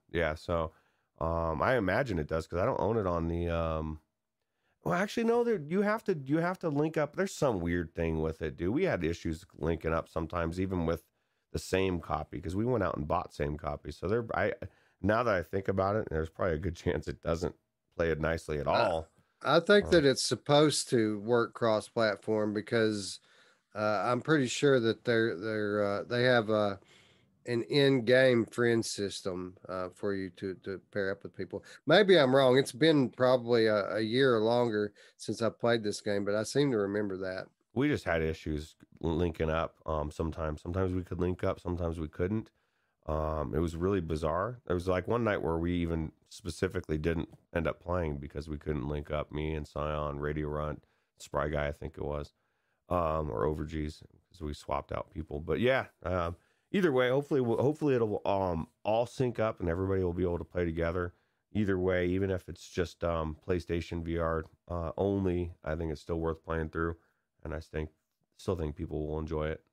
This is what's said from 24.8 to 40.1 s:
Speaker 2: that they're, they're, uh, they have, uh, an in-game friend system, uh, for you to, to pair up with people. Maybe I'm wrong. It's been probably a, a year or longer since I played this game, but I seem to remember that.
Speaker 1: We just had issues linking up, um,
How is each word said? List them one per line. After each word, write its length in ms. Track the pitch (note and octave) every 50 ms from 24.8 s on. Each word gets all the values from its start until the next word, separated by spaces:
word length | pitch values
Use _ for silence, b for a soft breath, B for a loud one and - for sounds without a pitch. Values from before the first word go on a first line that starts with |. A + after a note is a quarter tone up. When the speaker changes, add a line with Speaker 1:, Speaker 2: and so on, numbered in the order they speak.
Speaker 2:
that 240 | A2+ A2+ G#2+ - -
they're, 320 | - A#2+ A2+ A2+ A2+ F#2+
they're, 480 | E2 F#2+ A2 A2 G#2+ G#2+ G#2 G#2 G#2 G#2
uh, 200 | G2+ G2+ G2+ E2
they 180 | D#2+ - A#2+ B2
have, 260 | B2+ B2+ A#2+ A2 G#2
uh, 260 | A2 G#2+ G#2 G2+ G2 F#2+ b b b b b b b b b b b _ -
an 160 | - A#2+ A#2 A2+
in-game 840 | - - D3 C#3 C#3 C3+ C3 A#2 G#2+ B2 B2+ C3 C3 B2 A#2+ A2
friend 400 | - - - A#2+ A#2 A#2 A2+ A2
system, 720 | - - - G2+ G2 F2+ - - G2+ F2+ F2+ F#2 F#2 F#2 - -
uh, 220 | F2 F2+ F#2 F#2 F2+
for 260 | - - - G#2 G2
you 140 | G2 F#2+ F#2
to, 260 | F2 - - G2 F#2
to 220 | F2 - - G2 F2+ - _ -
pair 180 | G#2 G2 F#2+
up 120 | G2 - -
with 120 | F2+ -
people. 300 | - G2 F2+ - G2 B B B B B
Maybe 320 | - D#3 F#3 G#3+ F#3+ G3 E3+
I'm 180 | C#3+ B2+ B2+
wrong. 220 | C3+ C#3 B2+ B2 C3
It's 120 | C3+ -
been 380 | - A2+ D3+ D#3+ D#3+ D3 C3 A2+
probably 580 | - - B2+ B2+ B2+ B2+ A#2 A#2 A#2+ A#2 A2
a, 300 | A2 G#2+ G#2 G2 - -
a 40 | G#2+
year 360 | A2+ A2 A2+ B2+ C#3 C3+ A#2+
or 40 | A2
longer 520 | G#2+ A2 A#2 A#2+ B2 A#2+ G#2+ G#2 G#2 G#2 b b b b b
since 240 | b - - A2 G2
I 80 | A2+ G#2+
played 340 | - - - A#2+ A#2 A#2 G#2+
this 200 | G#2 G2 - -
game, 220 | A2 G2+ G2+ G2+
but 100 | G2 G2+
I 80 | G#2+ A2
seem 280 | - - C#3 C#3+ C#3+
to 60 | B2+
remember 400 | G#2+ G2+ G2 G2 G#2 G#2 G2+ F#2+
that. 300 | F#2 F#2+ F#2 F#2 F#2+ - - _ _ _ _ -
Speaker 1:
We 160 | A2+ C3+ D3+
just 160 | D3 G2 -
had 160 | - E2+ E2
issues 560 | D#2+ D#2+ D#2+ - - D#2+ D#2 D2 D2+ - - _ - _ - -
linking 480 | - E2 E2 D2+ F2+ F2 E2+ - E2+ D#2
up, 280 | D#2 D#2+ D#2+ - - _ -
um, 240 | - D#2+ D#2 D2+ D2+